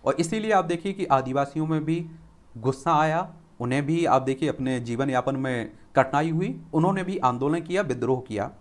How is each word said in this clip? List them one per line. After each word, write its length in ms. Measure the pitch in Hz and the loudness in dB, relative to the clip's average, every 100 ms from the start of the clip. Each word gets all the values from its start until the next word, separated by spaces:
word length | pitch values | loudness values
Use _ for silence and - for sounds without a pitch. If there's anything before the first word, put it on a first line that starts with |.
| - | 0
और 80 | |
इसीलिए 380 | 143 165 220 214 | 0 0 0 2
आप 140 | 202 170 | 2 2
देखिए 280 | 170 196 | -2 -4
कि 120 | 196 185 | -6 2
आदिवासियों 640 | 135 127 131 139 160 156 | 2 2 -2 -2 -2 -2
में 180 | 156 151 | -2 0
भी 220 | 165 165 - - - - 113 | -4 -4 -14 -20 -20 -20 -4
गुस्सा 380 | 120 131 - 156 | -4 -2 2 2
आया, 380 | 156 160 - - - _ | 4 0 -4 -10 -20 _
उन्हें 260 | 123 131 143 | -2 0 0
भी 200 | 165 165 | 0 4
आप 160 | 131 | 2
देखिए 280 | 131 131 151 | 2 -2 -2
अपने 300 | 127 131 127 | -2 -2 -2
जीवन 300 | 120 117 139 | -2 -2 0
यापन 260 | 127 123 135 | 0 0 -2
में 360 | 131 123 110 - - - | -2 -4 -6 -12 -2 2
कठिनाई 340 | 131 143 165 | 2 2 0
हुई, 320 | 160 180 - - | 0 -2 -6 -2
उन्होंने 300 | 156 175 196 | 2 2 2
भी 140 | 180 196 | -2 0
आंदोलन 440 | 127 123 139 165 | 0 2 0 -2
किया, 200 | 165 180 | -2 -2
विद्रोह 420 | 175 120 120 127 120 | -2 -2 0 0 -2
किया। 240 | 104 104 - | -4 -4 -8